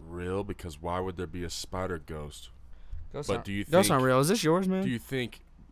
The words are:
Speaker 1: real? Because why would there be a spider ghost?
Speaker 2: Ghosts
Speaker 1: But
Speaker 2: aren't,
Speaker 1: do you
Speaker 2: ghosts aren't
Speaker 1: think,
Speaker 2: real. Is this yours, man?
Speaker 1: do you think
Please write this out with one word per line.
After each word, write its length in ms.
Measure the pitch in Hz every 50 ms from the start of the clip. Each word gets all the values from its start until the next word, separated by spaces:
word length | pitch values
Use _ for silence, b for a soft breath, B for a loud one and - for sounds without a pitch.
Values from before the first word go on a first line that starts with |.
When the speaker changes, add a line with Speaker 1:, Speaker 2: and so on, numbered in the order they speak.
| 76
Speaker 1:
real? 380 | 82 85 87 90 90 92 98 104
Because 360 | 101 92 - - 87 73 76
why 200 | 80 85 87 92
would 160 | 92 95 90
there 100 | 90 90
be 160 | 80 85 90 87
a 60 | 85
spider 480 | - - - - - 92 92 92 90
ghost? 540 | 80 73 - 80 76 76 73 - - - - - - - b b b b b b b - -
Speaker 2:
Ghosts 160 | - 139 147
Speaker 1:
But 60 | - 98
Speaker 2:
aren't, 120 | 90 -
Speaker 1:
do 60 | 101
you 140 | 98 101 101
Speaker 2:
ghosts 260 | - 151 180 202 208
aren't 80 | 160 131
Speaker 1:
think, 60 | 131
Speaker 2:
real. 120 | 131 127 131
Is 80 | 139 160
this 160 | 208 226 -
yours, 200 | 151 165 185 196
man? 180 | 185 185 190 190
Speaker 1:
do 40 | 131
you 80 | 123 113
think 420 | - - 135 131 123 107 - - - - - - - -